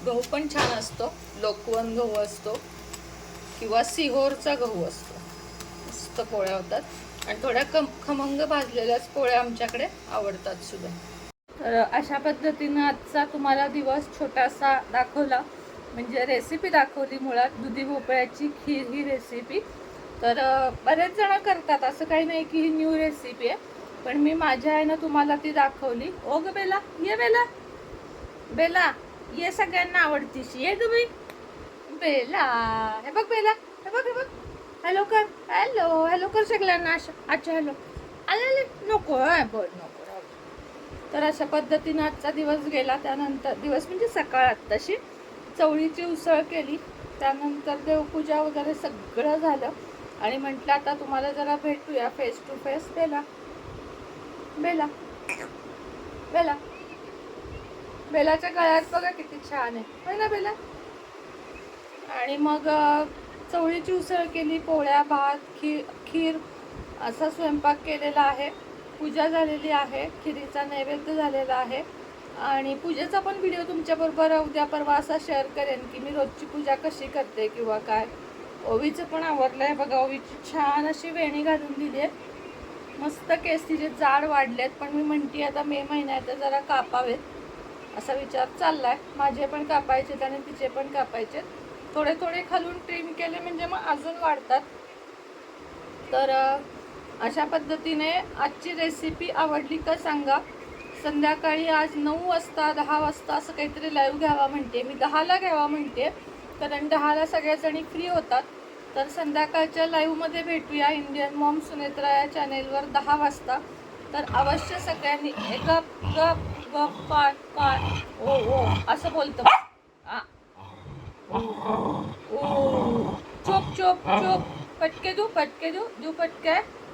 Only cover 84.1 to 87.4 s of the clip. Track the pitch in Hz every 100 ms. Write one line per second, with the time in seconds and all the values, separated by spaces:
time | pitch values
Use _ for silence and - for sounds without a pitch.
84.1 | 277 302 285 262 240 262 - 285 294 302
85.1 | 302 294 294 285 294 294 285 277 294 277
86.1 | 269 247 277 277 277 277 269 247 247 254
87.1 | 269 - -